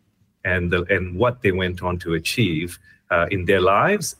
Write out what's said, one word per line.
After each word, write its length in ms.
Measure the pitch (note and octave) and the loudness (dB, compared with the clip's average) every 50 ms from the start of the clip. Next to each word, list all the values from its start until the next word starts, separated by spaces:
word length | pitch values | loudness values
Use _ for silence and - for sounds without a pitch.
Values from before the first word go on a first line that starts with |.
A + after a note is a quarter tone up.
| _ _ _ _ _ _ _ _ - | _ _ _ _ _ _ _ _ -4
and 260 | F#2+ F2+ F#2 F2+ F2 | -2 -2 0 0 0
the, 140 | F2+ F2+ F2 | 0 0 0
and 320 | G2 G2+ F2 F2+ F2+ F2+ | 0 0 -2 -2 -4 -2
what 260 | F#2 A#2+ B2 B2+ - | 0 0 0 0 0
they 80 | - G2+ | 0 0
went 320 | F2+ F#2+ F#2 F2+ F#2 F2+ | 0 2 -2 -2 -4 -4
on 160 | F#2 F2+ F2+ F2 | -4 -4 -4 -4
to 160 | - E2+ E2 | -4 -4 -4
achieve, 640 | D#2+ E2 - - B2+ A2+ F2 D#2+ D#2 F2 F2 - - _ - - _ _ - | -2 -2 -4 -2 0 0 0 0 -2 -4 -6 -10 -16 _ -20 -20 _ _ -2
uh, 160 | F2+ F2 E2+ - | 0 0 2 0
in 140 | G2+ F#2 F2 | -2 -4 2
their 160 | F#2+ G2 F#2+ | 2 2 4
lives 540 | F2+ F#2 G2 A2 C#3 F3+ G3+ G3+ D#3+ - - | 4 4 4 4 4 2 0 0 -4 -8 -10